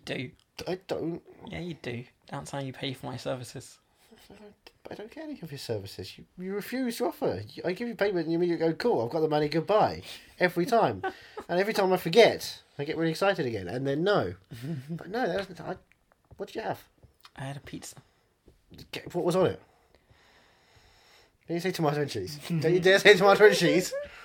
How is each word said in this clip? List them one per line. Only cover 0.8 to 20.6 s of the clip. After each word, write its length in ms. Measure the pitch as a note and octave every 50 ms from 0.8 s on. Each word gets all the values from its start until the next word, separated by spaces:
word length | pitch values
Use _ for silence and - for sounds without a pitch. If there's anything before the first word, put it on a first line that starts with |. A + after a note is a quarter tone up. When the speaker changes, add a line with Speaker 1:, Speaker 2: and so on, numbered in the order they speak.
| -
Speaker 2:
don't. 360 | - D#3 - - E3 E3+ - - - - - -
Speaker 1:
Yeah, 140 | - E3 D#3+
you 140 | E3 F3+ D#3+ -
do. 240 | - C3 A#2+ A#2 - - _ _ _ -
That's 200 | - C#3+ D3+ -
how 80 | - C#3
you 140 | C#3 C3+ B2+
pay 200 | - D3 C#3 C3
for 140 | - -
my 100 | C3 B2+
services. 640 | B2+ - C#3+ C3+ B2 B2+ - - C3+ - - - - _ _ _ _ _ _ A3+ - - -
Speaker 2:
I 40 | G3+
don't, 200 | G3+ G#3 G#3 G#3 _ _ - - _ - -
I 40 | -
don't 160 | - G#3 A3+
get 140 | - C#4+ D#4+
any 140 | D4+ C#4+ - -
of 80 | D3
your 80 | C#3+ C3+
services. 600 | - - A#2 G#2 F#2+ G2+ - - F#2+ - - -
You, 60 | - - _ -
you 140 | F3+ F#3+ G3
refuse 440 | G#3 G3 - A#3+ C4 C4 A#3+ A#3 -
to 80 | A#3+
offer. 360 | D#4+ - - C4 E3 G2+ F#2 G#2 - -
You, 80 | - -
I 80 | E3 F#3
give 160 | F3+ A#3+ A#3+
you 60 | A3
payment 300 | - G3 G#3 G3 F3 D#3+
and 60 | D#3 E3
you 40 | E3+
immediately 280 | F3 F3 E3+ D3 E3 E3
go, 60 | D#3+
"Cool, 280 | D#3+ - A#3+ G#3+ C#3 A2+
I've 60 | A#2+
got 100 | C#3+ E3
the 80 | D#3 D#3
money, 200 | D3+ D3+ D3+ D3
goodbye." 540 | D3 E3+ D#3 - G3+ A3 E3+ A#2 D#2 D#2 - - - - - - - -
Every 280 | F#3 F3+ - F3 F3
time. 360 | - A#3 A3+ G3 C3+ G#2+ F#2+ F#2
Speaker 1:
<laughs> 460 | F#4+ - - - - - - - -
Speaker 2:
And 100 | F3 F3+
every 140 | G3 G#3+ G#3+
time 180 | G#3+ G3 F#3 F#3
I 20 |
forget, 640 | F3+ - F3 E3 A#3 A3 D3 G2+ F2 - - - - - _ _ -
I 60 | C#3+
get 140 | D3 C3+ D3+
really 140 | E3 E3 D#3+
excited 340 | - G3 G3 F#3+ F3 D3+
again. 220 | B2 A2+ G2 F#2 F2
And 180 | G#2 C3 C3+
then 180 | C#3 C#3 D3+ E3+
no. 300 | G3+ G#3 E3+ A2+ F2+ G2+ - _ - - A2+ B2
Speaker 1:
<laughs> 280 | D3 E3+ C3 B2+ D3
Speaker 2:
But 180 | E3+ D#3 - E3+
no, 180 | G3 A#3+ C4
that 120 | F#3 - G3
wasn't, 220 | G3 F#3 F3 E3 E3
I, 140 | F3+ F3+ - _ _ _ _ _ _ _ _ _ _ -
what 120 | - F#3+ -
did 80 | -
you 40 | - -
have? 220 | - C#3 - - _ _ _ - - _ _ - - _
Speaker 1:
I 80 | - C3+
had 120 | C3+ C#3
a 40 | C#3+
pizza. 360 | - - - - - - - - - _ _ _ _ _ _ _ _ _ - _ _ _ - - - - -
Speaker 2:
Get, 220 | - - C#3+ -
what 100 | F3 D#3
was 100 | F3 E3+
on 120 | F#3 F3+
it? 140 | B2+ F#2+ - - _ _ _ _ _ _ _ _ _ _ _ _ _ _ _ _ _ _ _